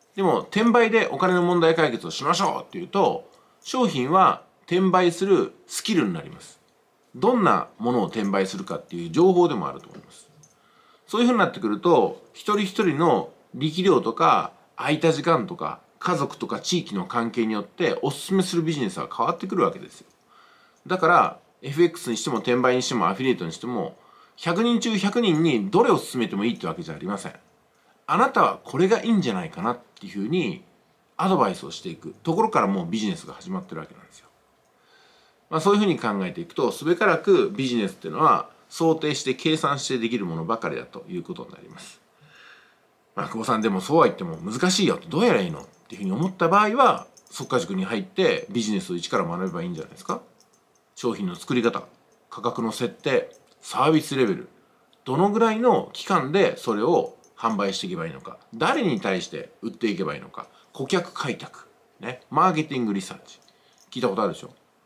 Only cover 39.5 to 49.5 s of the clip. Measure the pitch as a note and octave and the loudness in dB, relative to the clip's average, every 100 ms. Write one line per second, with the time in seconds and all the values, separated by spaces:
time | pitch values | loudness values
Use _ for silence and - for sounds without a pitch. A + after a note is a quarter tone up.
39.5 | D#3 C#3+ C#3 - B2+ A2+ A#2 F2+ E2 E2 | 0 0 -2 -2 -2 -2 -2 -4 -6 -4
40.5 | A2+ E2+ C2+ - - E2+ F2+ - - - | -4 -4 -8 -10 -16 -10 -10 -10 -14 -14
41.5 | - - - - - _ _ _ - - | -18 -20 -20 -20 -20 _ _ _ -20 -20
42.5 | - _ _ _ _ _ - F2+ A2 A2 | -20 _ _ _ _ _ -10 -8 -6 -2
43.5 | A2+ G#2+ F#2+ F#2 D#3+ B2 - F2 D#2+ F2+ | 0 2 0 2 4 4 2 -8 -8 -8
44.5 | B2 F#3 F#3+ D#3 D#2+ - D#3 A#3 B2 F2+ | 0 0 2 2 0 -4 2 4 4 0
45.5 | D2 - _ _ F2+ F#2+ G#2+ F#3 - E3 | -6 -14 _ _ -8 -4 -2 -2 0 2
46.5 | G3 G#3+ A#3+ A#3+ - - _ _ - - | 4 4 4 4 2 -6 _ _ -14 -2
47.5 | B2 - F#2 F#2 A2 F#2+ - E3+ F2 - | -2 -2 -4 -2 -4 -4 2 2 2 -2
48.5 | A#2 G#2+ G2 F#2 F2 - A2 E2+ F2 F#2 | -4 0 -2 -2 -6 -2 -2 -2 -4 -6